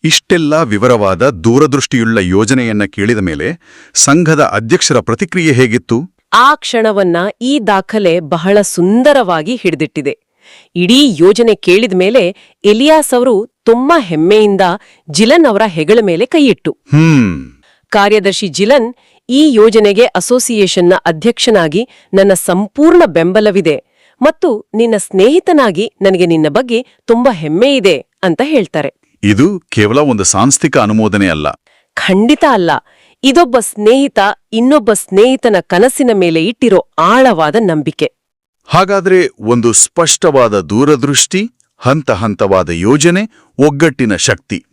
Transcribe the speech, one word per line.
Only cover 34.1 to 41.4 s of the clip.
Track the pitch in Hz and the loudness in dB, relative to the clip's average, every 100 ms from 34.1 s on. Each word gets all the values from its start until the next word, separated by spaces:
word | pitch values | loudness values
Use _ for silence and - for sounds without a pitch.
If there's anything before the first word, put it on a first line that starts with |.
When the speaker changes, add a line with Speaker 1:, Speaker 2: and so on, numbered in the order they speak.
| - 202 - _ | 0 -2 -4 _
Speaker 2:
ಇನ್ನೊಬ್ಬ | 220 247 294 220 | -2 0 2 0
ಸ್ನೇಹಿತನ | 208 - 190 240 262 240 190 | -4 -2 2 2 2 0 -2
ಕನಸಿನ | - 180 247 - 254 | -2 0 0 0 -2
ಮೇಲೆ | 208 175 160 | 0 0 0
ಇಟ್ಟಿರೋ | 175 240 240 185 - - | -4 -2 0 0 0 -2
ಆಳವಾದ | 170 240 262 170 151 208 | 0 2 2 2 0 0
ನಂಬಿಕೆ. | 202 156 143 - 151 _ _ _ _ _ | 0 -2 -4 -6 -6 _ _ _ _ _
Speaker 1:
ಹಾಗಾದ್ರೆ | _ 165 190 196 180 185 160 _ | _ 0 0 -2 0 0 0 _
ಒಂದು | 107 120 117 | -2 0 0
ಸ್ಪಷ್ಟವಾದ | 110 - - 165 - 175 135 117 101 | 0 -2 -2 -2 0 0 2 2 0
ದೂರದೃಷ್ಟಿ, | 78 107 143 143 135 139 - 185 | -2 -2 0 0 0 -4 -4 -4